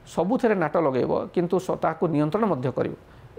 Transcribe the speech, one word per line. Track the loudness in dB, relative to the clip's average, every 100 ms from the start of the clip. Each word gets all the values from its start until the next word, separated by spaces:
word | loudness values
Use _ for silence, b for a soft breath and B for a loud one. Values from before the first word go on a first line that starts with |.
| -8
ସବୁଥିରେ | -2 0 2 2 2
ନାଟୋ | 2 2
ଲଗାଇବ, | 2 2 0 0 -2
କିନ୍ତୁ | -2 0 0
ସ-, | -2
ତାକୁ | -2 -2 0 0
ନିୟନ୍ତ୍ରଣ | 2 0 0 0
ମଧ୍ୟ | 0 -2
କରିବ। | -2 -4 -6 -16 B B